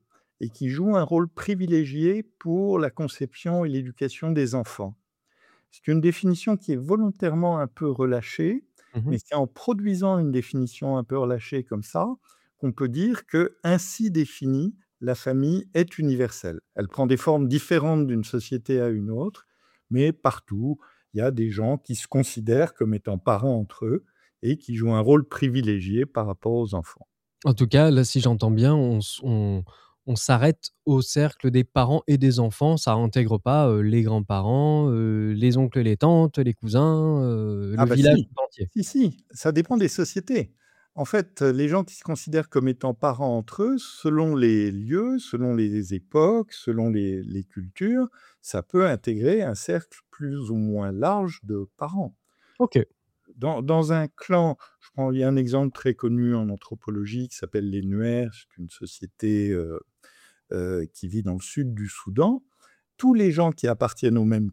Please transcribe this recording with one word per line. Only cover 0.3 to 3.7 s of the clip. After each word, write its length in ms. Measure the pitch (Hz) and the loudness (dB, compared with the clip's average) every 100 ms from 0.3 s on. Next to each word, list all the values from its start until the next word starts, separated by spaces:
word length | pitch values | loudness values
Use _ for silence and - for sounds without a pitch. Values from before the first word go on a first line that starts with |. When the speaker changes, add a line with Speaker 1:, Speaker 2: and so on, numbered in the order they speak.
| - | -12
Speaker 1:
et 100 | 117 | -12
qui 180 | - 131 | -6 -6
jouent 280 | 139 196 196 | -2 0 0
un 60 | |
rôle 260 | 151 170 175 | 2 0 0
privilégié 920 | - - 190 180 165 143 147 170 214 | -4 -6 -4 0 0 0 -2 0 -2
pour 560 | 214 - 165 175 202 185 | -6 -10 -4 -2 0 0
la 120 | 143 | -2
conception 720 | - 147 - 135 - 170 175 | -4 -8 -6 -10 -8 -4 -2
et 40 | |
l'éducation 640 | 160 | -2